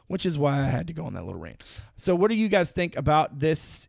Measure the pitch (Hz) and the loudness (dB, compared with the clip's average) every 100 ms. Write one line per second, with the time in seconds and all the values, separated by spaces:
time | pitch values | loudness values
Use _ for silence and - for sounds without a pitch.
0 | - 170 185 147 143 139 135 123 165 160 | -8 -2 -2 2 2 2 0 0 -4 -8
1 | 160 95 90 90 82 - - - - - | -8 -10 -10 -10 -12 -16 -20 -20 -20 -6
2 | 185 180 214 220 220 196 170 180 175 - | 0 2 4 2 4 2 2 0 -2 -2
3 | 135 151 - 139 156 156 - - | 2 4 2 0 0 0 -4 -8